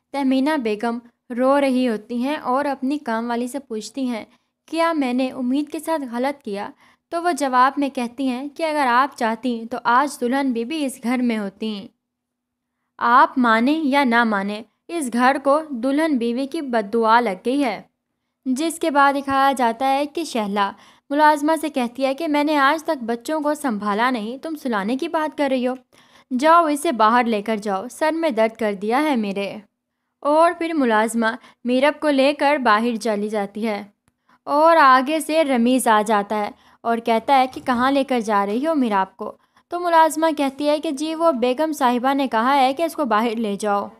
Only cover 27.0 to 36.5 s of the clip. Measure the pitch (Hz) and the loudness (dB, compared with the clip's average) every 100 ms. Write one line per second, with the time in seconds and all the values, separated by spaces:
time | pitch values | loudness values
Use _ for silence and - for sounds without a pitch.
27 | 214 240 233 208 208 214 208 190 240 - | 4 4 2 -2 -2 -4 -2 -6 -6 -4
28 | 311 320 330 220 220 226 214 196 208 247 | -2 0 -2 2 0 0 -4 -4 -2 0
29 | 302 254 208 196 196 214 - _ _ _ | 0 0 -2 -4 -6 -10 -18 _ _ _
30 | _ _ 285 302 339 339 330 330 247 214 | _ _ 0 4 4 2 -4 0 2 2
31 | 226 226 226 240 - _ 240 254 285 294 | 0 0 -2 -4 -14 _ -2 2 2 0
32 | 302 277 269 294 277 294 240 214 240 226 | 0 2 2 2 0 2 2 2 2 -2
33 | 226 208 208 214 202 208 220 208 208 _ | -2 -4 -4 -4 -6 -6 -6 -6 -10 _
34 | _ _ _ _ - 285 320 330 277 262 | _ _ _ _ 0 4 6 8 8 6
35 | 262 311 302 311 294 254 233 254 233 214 | 4 -2 0 0 2 2 4 4 4 2
36 | 208 208 202 214 208 | 4 0 0 -4 -6